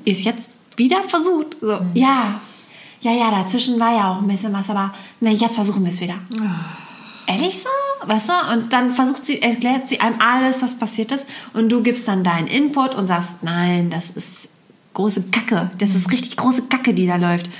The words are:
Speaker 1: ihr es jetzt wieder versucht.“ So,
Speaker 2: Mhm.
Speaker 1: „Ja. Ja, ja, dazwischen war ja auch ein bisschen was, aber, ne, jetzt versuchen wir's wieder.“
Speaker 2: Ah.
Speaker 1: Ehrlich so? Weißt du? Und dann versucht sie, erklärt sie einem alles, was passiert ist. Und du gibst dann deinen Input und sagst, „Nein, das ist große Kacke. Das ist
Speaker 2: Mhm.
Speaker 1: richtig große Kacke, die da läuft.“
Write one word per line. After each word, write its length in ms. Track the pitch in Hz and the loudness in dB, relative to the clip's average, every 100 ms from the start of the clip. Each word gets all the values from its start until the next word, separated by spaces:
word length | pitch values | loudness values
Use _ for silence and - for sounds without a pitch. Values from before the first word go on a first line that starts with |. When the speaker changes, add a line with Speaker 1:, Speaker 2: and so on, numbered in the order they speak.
| - | -2
Speaker 1:
ihr 60 | |
es 120 | 180 | 0
jetzt 240 | 185 - - - _ - | -2 -4 -8 -20 _ 0
wieder 260 | 254 381 | 2 2
versucht.“ 560 | 381 339 349 339 302 - | 2 0 2 2 -2 -4
So, 200 | 214 196 | -2 0
Speaker 2:
Mhm. 100 | 180 | 0
Speaker 1:
„Ja. 460 | 240 262 262 208 208 - - - - - - | 4 4 4 0 -4 -10 -20 -20 -20 -20 -6
Ja, 100 | 233 | 0
ja, 180 | 240 226 | 2 2
dazwischen 480 | 202 185 247 - 233 | 2 0 0 0 2
war 160 | 233 | 2
ja 180 | 226 190 | 2 2
auch 60 | 185 | 0
ein 40 | 196 | 0
bisschen 260 | 190 214 | 0 -2
was, 160 | 196 190 | -4 -2
aber, 240 | 208 196 - - - | -2 -2 -6 -18 -2
ne, 120 | 220 | 2
jetzt 220 | 214 233 233 | 2 2 2
versuchen 280 | 202 196 | 0 2
wir's 160 | 175 175 | 0 -2
wieder.“ 140 | 175 180 - 220 | -4 -6 -8 -4
Speaker 2:
Ah. 240 | 214 165 165 - - - - - - | -4 -4 -8 -12 -18 -20 -20 -10 -4
Speaker 1:
Ehrlich 320 | 196 359 381 | -2 -2 -4
so? 100 | 523 554 554 554 - | -4 -2 -2 -4 -2
Weißt 240 | 214 214 | -2 0
du? 220 | 359 302 | 0 0
Und 180 | 233 226 | -2 2
dann 180 | 254 247 | 2 2
versucht 340 | 247 262 269 - | 2 0 0 -4
sie, 160 | 285 | 0
erklärt 440 | 240 233 240 262 262 | 0 0 0 0 -2
sie 140 | - | 0
einem 180 | 226 233 | 0 2
alles, 440 | 226 254 262 254 | 2 4 2 2
was 120 | 247 | -2
passiert 380 | - 220 - 220 | -2 -4 -2 -2
ist. 140 | 277 - - - | -4 -6 -14 -6
Und 160 | 220 226 | 0 2
du 120 | 240 | 4
gibst 260 | 226 240 - | 2 0 0
dann 160 | 190 | 0
deinen 220 | 180 165 160 | 2 2 2
Input 480 | 269 294 277 262 | 2 2 2 0
und 120 | 233 185 | 0 0
sagst, 280 | 175 175 - | 0 -2 -6
„Nein, 480 | 165 175 175 175 175 | -4 0 2 2 2
das 200 | 165 - | -2 -6
ist 380 | - - - - _ _ _ _ | -10 -12 -12 -18 _ _ _ _
große 280 | - 208 202 185 | -2 0 -2 -2
Kacke. 400 | 233 233 196 175 - | -2 0 0 -2 0
Das 160 | 208 | 0
ist 140 | 185 180 | 2 0
Speaker 2:
Mhm. 40 | |
Speaker 1:
richtig 240 | 254 - - | -2 -2 -2
große 260 | 254 254 | 0 0
Kacke, 300 | - 254 254 | 0 0 2
die 140 | 180 180 | 2 2
da 100 | 175 | 2
läuft.“ 320 | 175 175 175 | 2 0 -2